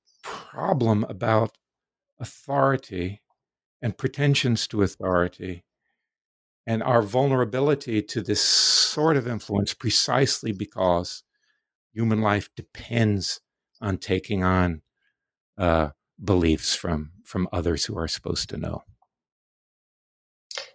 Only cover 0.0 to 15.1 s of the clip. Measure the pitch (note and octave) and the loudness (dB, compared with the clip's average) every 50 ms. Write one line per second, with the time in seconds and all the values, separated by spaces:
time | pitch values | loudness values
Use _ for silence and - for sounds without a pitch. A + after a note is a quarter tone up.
0 | _ _ _ _ - - - - - - - - - - F#3 C3 A#2+ A2 G#2+ G#2 | _ _ _ _ -16 -14 -14 -14 -16 -16 -10 -4 0 0 0 2 2 2 2 2
1 | A2+ - G#2+ F#2 A#2 A2+ A2 A2 A2+ G#2+ _ _ _ _ _ _ _ _ _ _ | 0 -4 -6 -6 -2 2 2 2 2 0 _ _ _ _ _ _ _ _ _ _
2 | _ _ _ - B2+ - - - - - C#3 C#3+ C3+ C3+ C#3 C3+ - - G2 F2+ | _ _ _ -14 -14 -14 -14 -16 -10 -4 0 2 2 2 2 0 -4 -6 -6 -6
3 | F2 F#2+ G2+ - _ _ _ _ _ _ _ _ _ _ _ _ - A#2 - - | -6 -6 -6 -10 _ _ _ _ _ _ _ _ _ _ _ _ -6 -6 -6 -4
4 | - B2+ - - C#3+ C#3+ C#3+ - - B2+ A#2 G#2+ - - - G#2+ G2+ F#2 - - | -6 -6 -2 0 2 2 2 2 2 0 0 0 -2 -4 0 0 0 0 0 -4
5 | G2 F#2+ F2+ F2 F2 F2+ - - F#2+ F#2 F2+ F2 _ _ _ _ _ _ _ _ | -2 2 2 4 2 2 -2 -8 -10 -10 -10 -12 _ _ _ _ _ _ _ _
6 | _ _ _ _ _ _ _ _ _ _ _ _ - A#2 A2+ A2 - C3 B2 A#2 | _ _ _ _ _ _ _ _ _ _ _ _ -6 -4 -2 -2 0 2 4 4
7 | G#2+ G2 G#2+ B2+ C#3 C#3 C3+ B2+ B2 G#2+ G#2+ C3 C#3+ D3 D3 C#3 - B2 A2+ G#2+ | 2 2 2 2 2 4 4 2 0 0 0 0 2 2 2 0 -2 -2 -2 -2
8 | G#2 - - A#2 F#2 - G#2+ - - - - - - - - - - - - D3+ | -2 -2 -6 -6 -2 -2 -2 0 2 2 2 2 2 2 4 2 2 2 0 2
9 | D3+ E3 D#3 C3+ A2+ A#2+ A#2 G2+ - - G#2 G2+ G3 - - _ - A2+ - - | 2 4 2 2 0 -2 -6 -6 -6 -2 0 0 0 0 -4 _ -4 -2 0 0
10 | - - B2 C3 C#3 C3 - - - A#2 G#2 F#2 G#2 - - - F#2+ F2+ F2 E2+ | 0 2 2 2 2 2 0 -4 -4 -6 -4 -6 -6 -8 -4 0 4 4 4 4
11 | F2+ - - - _ _ _ _ _ _ _ _ _ _ _ _ _ _ - A2 | 2 -4 -10 -14 _ _ _ _ _ _ _ _ _ _ _ _ _ _ -6 -2
12 | A#2 A2+ A2 G#2+ G#2+ G#2 G#2 G2+ - - _ - - _ _ - - - A#2+ A#2 | 0 2 2 2 2 2 2 0 -2 -6 _ -18 -18 _ _ -18 -12 -4 0 2
13 | A2+ G#2+ G2+ G2 F2+ - - - _ _ _ _ _ _ _ - A2+ G2+ F#2+ F2+ | 4 4 2 0 -2 -4 -8 -10 _ _ _ _ _ _ _ -8 -4 -4 -4 -4
14 | - - F#2+ F#2 - - G#2+ F#2 F#2 F#2 F#2 F#2 F2+ F2+ E2 D#2 _ _ _ _ | -2 -2 -2 -2 -2 -2 -2 0 2 2 4 4 2 2 0 -4 _ _ _ _
15 | _ _ | _ _